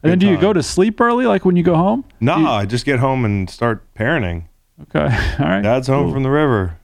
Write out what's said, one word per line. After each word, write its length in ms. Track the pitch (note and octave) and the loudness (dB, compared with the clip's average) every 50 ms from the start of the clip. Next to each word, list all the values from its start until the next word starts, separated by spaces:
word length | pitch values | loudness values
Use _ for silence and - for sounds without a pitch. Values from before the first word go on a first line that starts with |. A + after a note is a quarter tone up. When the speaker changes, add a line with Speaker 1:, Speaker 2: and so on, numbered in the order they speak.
Speaker 1:
then 80 | - D#3 | 2 2
Speaker 2:
Good 60 | F3 F#3 | 2 4
Speaker 1:
do 60 | F#3 | 2
you 60 | G3+ F#3 | 2 2
Speaker 2:
time. 80 | D3 | 2
Speaker 1:
go 100 | E3 G3+ | 2 2
to 100 | G#3+ F3 | 2 0
sleep 380 | C#3+ - - - F#3 A3+ A3 - | -2 -2 0 0 0 0 2 0
early, 240 | A#3+ A#3+ A#3+ A#3+ B3+ | 0 0 2 0 0
like, 180 | A#3 G3+ F#3+ - | 0 0 0 0
when 100 | F#3 F3+ | 2 2
you 60 | F3 | 2
go 120 | E3 F3+ F3 | 2 2 2
home? 280 | D#3+ F3 G3 A3+ C4+ C4+ - _ _ | 2 2 0 0 -2 -6 -12 _ _
Speaker 2:
Nah, 140 | A2+ B2+ E3 | -2 0 2
Speaker 1:
Do 40 | - | 2
you 60 | D#3+ D3+ | 0 0
Speaker 2:
I 180 | B2 G#2 G2+ | 0 -2 -2
just 180 | G2 A#2 B2 - | -2 -4 -4 -2
get 140 | C#3+ C#3+ A#2+ | -2 -2 0
home 260 | C3 C3+ C3+ C3 A#2+ | 0 0 0 0 -2
and 240 | G#2+ G2+ G2 F#2+ F2+ | -2 -2 -2 -4 -6
start 340 | - - A#2 A#2 A2 - - _ _ | -6 -4 -2 -2 -2 -4 -8 _ _
parenting. 500 | - A2 B2 D#3+ D#3 G#2+ F2 F2 E2+ E2 - _ _ _ _ _ - | -4 -2 -2 0 -2 -2 -4 -6 -8 -10 -14 _ _ _ _ _ -20
Speaker 1:
Okay. 220 | - _ - - D2+ | -20 _ -4 -2 0
<laughs> 340 | C#3 A#2 - - - - - | 0 0 0 -2 -2 -2 -2
All 80 | C#3+ B2+ | -2 0
right. 140 | F#2 G2 | 0 0
Speaker 2:
Dad's 240 | G2+ G#2 A#2+ C3+ B2+ C3 | 0 0 0 0 0 0
home 180 | C3+ C#3+ E3+ | 0 0 0
Speaker 1:
Cool. 80 | - D3 | -2 -2
Speaker 2:
from 80 | C3+ C3+ | -2 -2
the 60 | C3 | 0
river. 480 | C#3 D3+ D#3 C#3+ A#2+ G#2 F#2+ F2 E2 - | 0 2 2 2 2 0 0 -4 -6 -12